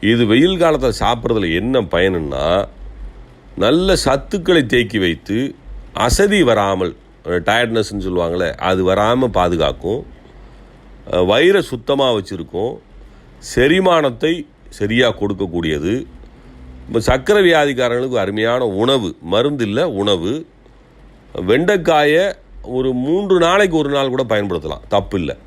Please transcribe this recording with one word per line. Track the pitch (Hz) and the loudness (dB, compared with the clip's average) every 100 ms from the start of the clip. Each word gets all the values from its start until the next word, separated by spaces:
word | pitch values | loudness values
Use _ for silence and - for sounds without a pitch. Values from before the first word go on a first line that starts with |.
இது | 104 117 117 | 2 2 4
வெயில் | 113 165 190 | 4 4 2
காலத்துல | 170 151 127 107 | 2 2 0 -2
சாப்பிட்றதுல | 107 120 117 113 90 82 | -2 -2 -2 -2 0 -2
என்ன | 117 131 | 0 -2
பயனுன்னா, | 95 87 95 90 76 67 76 90 - - - - - - - - - - | 0 0 0 0 -4 -4 0 0 -2 -10 -18 -16 -16 -18 -20 -20 -18 -2
நல்ல | 98 156 185 180 | 2 2 2 0
சத்துக்களை | - 135 - 202 170 175 123 | 2 -2 -2 -6 2 2 2
தேக்கி | 123 110 107 | 0 0 0
வைத்து | 90 82 - 104 139 - - - - | -2 -2 -4 -4 -4 -8 -18 -18 -14
அசதி | - 120 - 202 208 | -4 0 2 2 4
வராமல், | 139 107 98 98 90 - _ - 82 87 | 4 4 2 0 -2 -6 _ -18 -4 -4
டயர்ட்னஸ்ன்னு | 85 110 120 113 104 101 92 | 0 0 0 -2 -2 -4 -4
சொல்லுவாங்கள்ல, | 90 85 87 87 - | -2 -2 -2 -4 -2
அது | 90 95 | -2 0
வராம | 92 95 104 123 131 | 2 2 2 2 0
பாதுகாக்கும். | 95 90 87 73 64 85 117 - - - - - - - - - - - | 0 0 2 -2 -2 -6 -6 -8 -20 -20 -20 -20 -20 -20 -20 -20 -20 -6
அஹ், | 87 90 | -2 2
வயிறை | 110 170 196 | 4 4 4
சுத்தமா | - 120 - 139 131 | 0 -8 -2 0 2
வச்சிருக்கும். | 113 98 92 78 92 110 110 - - - - - - - - | 0 -4 -10 -10 -6 -6 -8 -18 -20 -20 -20 -20 -20 -6 2
செரிமானத்தை | 131 180 190 170 147 113 156 170 - _ - | 4 4 4 4 2 -2 -2 -2 -6 _ -20
சரியா | - 104 117 123 | -6 -2 2 2
கொடுக்கக்கூடியது. | - 101 95 98 85 82 76 80 120 - - - - - - - - | 2 -4 -4 -4 -4 -2 -2 -2 -4 -6 -18 -20 -20 -20 -20 -20 -20
இப்ப | - 117 | -4 -4
சர்க்கரை | 107 131 131 208 | 0 -2 2 4
வியாதிக்காரங்களுக்கு | 185 160 147 127 123 120 131 123 | 4 4 2 0 -2 -2 -2 -2
அருமையான | 98 104 110 123 123 | -2 -2 0 0 0
உணவு, | 95 117 135 98 - | 0 0 0 -2 -8
மருந்து | 80 98 131 147 110 | -4 0 0 -2 -2
இல்ல, | 107 170 | -2 -2
உணவு. | 104 101 95 87 143 165 _ - - _ _ - - - - | -2 0 0 -2 -6 -8 _ -20 -20 _ _ -20 -20 -16 -10
வெண்டைக்காயை | 90 120 175 208 160 156 147 156 196 - - - | 0 2 2 0 2 2 4 2 0 -4 -16 -18
ஒரு | - 127 131 | -8 -4 -2
மூன்று | 123 131 175 202 185 | -2 -2 -2 0 2
நாளைக்கு | 170 190 202 160 | 4 2 2 0
ஒரு | 143 | 0
நாள் | 143 135 | 0 -2
கூட | 127 | -2
பயன்படுத்தலாம், | 127 110 101 85 78 69 - | 0 0 -2 -4 -6 -12 -2
தப்பு | 101 95 101 | -2 0 -4
இல்ல. | 76 - | -4 -8